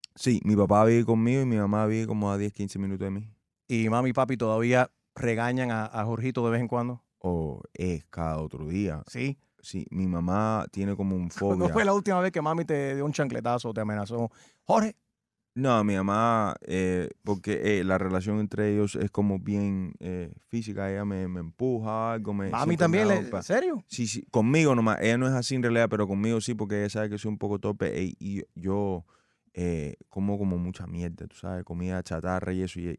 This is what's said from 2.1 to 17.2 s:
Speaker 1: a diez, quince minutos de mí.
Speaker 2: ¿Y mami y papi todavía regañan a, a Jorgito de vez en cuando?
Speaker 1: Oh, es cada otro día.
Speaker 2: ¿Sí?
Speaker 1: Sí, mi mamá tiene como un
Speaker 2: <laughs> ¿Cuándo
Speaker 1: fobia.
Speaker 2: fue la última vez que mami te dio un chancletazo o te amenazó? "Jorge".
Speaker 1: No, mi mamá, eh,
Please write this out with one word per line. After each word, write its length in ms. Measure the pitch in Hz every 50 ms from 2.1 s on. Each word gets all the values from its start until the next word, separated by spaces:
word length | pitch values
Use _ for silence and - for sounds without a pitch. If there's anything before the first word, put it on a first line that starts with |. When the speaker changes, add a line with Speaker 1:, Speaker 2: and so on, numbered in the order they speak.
| 110 107 104 101
Speaker 1:
a 80 | 101 98
diez, 140 | 104 104 -
quince 260 | - 101 98 - 95
minutos 260 | 98 98 98 95 98
de 60 | 98
mí. 180 | 95 101 107 110 - _ _ _ _ _ _
Speaker 2:
¿Y 220 | - 127 113 110 110
mami 220 | 113 120 127 131
y 20 | 120
papi 240 | 139 131 120 131
todavía 540 | 110 120 110 110 110 117 120 123 127 127 - _ _ _ _ -
regañan 560 | - 127 117 113 113 117 123 123 131 127 120 113
a, 120 | 110 110
a 180 | - 113 113 104
Jorgito 400 | 113 117 107 120 131 123 127 117
de 80 | 117 113
vez 80 | 117
en 80 | 123 110
cuando? 340 | 123 120 120 123 123 117 _ _ _ _
Speaker 1:
Oh, 400 | - 92 87 82 80 76 62 50 - - -
es 300 | - 87 92 87 78 - _
cada 280 | - 87 82 80 78 78
otro 300 | 78 76 - - 76 76
día. 340 | 87 98 104 90 78 76 - -
Speaker 2:
¿Sí? 280 | - 120 127 135 139 _ _ _ _ _
Speaker 1:
Sí, 240 | - - - 95 - -
mi 160 | - 92 95
mamá 600 | 92 87 85 85 90 92 104 110 110 110 107 - -
tiene 240 | - 98 98 101 101
como 220 | 95 98 98 92
un 120 | 92 90 87
Speaker 2:
<laughs> 80 | - -
¿Cuándo 240 | 98 101 95 90 90
Speaker 1:
fobia. 80 | - -
Speaker 2:
fue 120 | 226 214
la 80 | 196 196
última 280 | 202 185 202 190 180
vez 100 | 180 190
que 100 | 185 170
mami 240 | 147 156 165 170 165
te 300 | 151 156 143 139 135 135
dio 100 | 139 143
un 80 | 151 143
chancletazo 580 | - 147 131 123 117 107 120 120 120 - 117
o 40 | 107
te 60 | 110
amenazó? 500 | 107 107 107 104 101 101 117 117 117 113 _ - - - _ _ _
"Jorge". 320 | - 196 220 214 220 - _ _ _ _ _ _ _ _ _ _ _ -
Speaker 1:
No, 280 | 120 135 135 120 110 104
mi 140 | 104 98
mamá, 580 | 95 95 98 101 107 113 117 117 110 104 95 - - -
eh, 480 | - 85 95 92 92 90 90 82 - - _